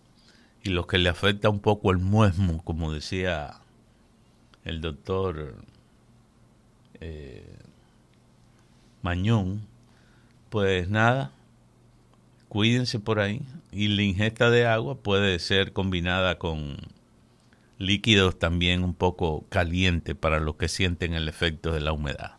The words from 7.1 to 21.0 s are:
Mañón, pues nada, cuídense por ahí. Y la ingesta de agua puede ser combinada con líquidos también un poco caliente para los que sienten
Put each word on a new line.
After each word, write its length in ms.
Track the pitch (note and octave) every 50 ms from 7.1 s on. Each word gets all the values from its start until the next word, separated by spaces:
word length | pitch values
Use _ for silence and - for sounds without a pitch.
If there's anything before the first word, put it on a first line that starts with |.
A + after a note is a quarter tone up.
| D#2 D2+ C#2+ C2 A1+ G1+ G1+ G1+ G1+ G1+ G1+ - _ _ _ _ _ _ _ _ _ _ _ _ _ _ _ _ _ _ _ _ _ _ _ _ _ _
Mañón, 640 | - F2 F2 F2+ G2 A2 A#2 G#2+ F#2 F#2 G2+ G#2+ G#2+ - - - _ _ _ _ _ _ _ _ _ _ _ _ _ _
pues 380 | - G#2 G2 F#2+ F#2+ F2+ F2 F#2+
nada, 440 | G#2 A2 A2+ A#2+ B2+ C3+ C3+ C3+ - _ _ _ _ _ _ _ _ _ _ _ _ _ _ _ _ _ _ _ _ _ _ _
cuídense 520 | - G2+ G#2+ A#2 A#2+ B2+ B2 A#2 - G#2
por 180 | - A2 G#2+ G#2+
ahí. 240 | G2+ G2+ G#2 - D3 - - - - _
Y 160 | - G2+ G#2 G#2
la 140 | G2+ G2+
ingesta 480 | G#2 G2 F2+ G2 G#2+ A2+ A2 - A#2+ A#2
de 160 | A#2+ A#2+ A#2+
agua 300 | A#2 A2 A2+ C3 C#3+ C3
puede 420 | - - G2+ G2 G2 G2+ G2 F2+ E2+
ser 320 | - - G2+ F#2+ F#2+ F2+
combinada 640 | - G2+ F#2+ F#2+ F#2 F2 E2+ F2+ F2+ F#2+ F#2 F2+ E2+ -
con 380 | - E2 D#2 D#2 D2 C#2 C2+ - - - - _ _ _ _ _ _ _ _ _ _ _ _ _ _ _ _ -
líquidos 600 | F#2+ F#2+ G2+ G2+ - A#2 G#2+ G2 F#2+ F#2 F2 -
también 460 | F2 E2 F2 F2 F2 F2+ F2+ F2+ F2+
un 100 | F2+ E2+
poco 520 | - F2+ F2+ - - F2 D#2+ D2+ - - -
caliente 640 | - F#2 E2+ E2 F2 F#2 F#2+ F2+ F2 D#2+ - D#2 D2+
para 240 | - - D#2 D#2 D#2
los 180 | D#2 D2+ -
que 120 | - F2 D#2+
sienten 460 | - - F#2+ F2 E2+ -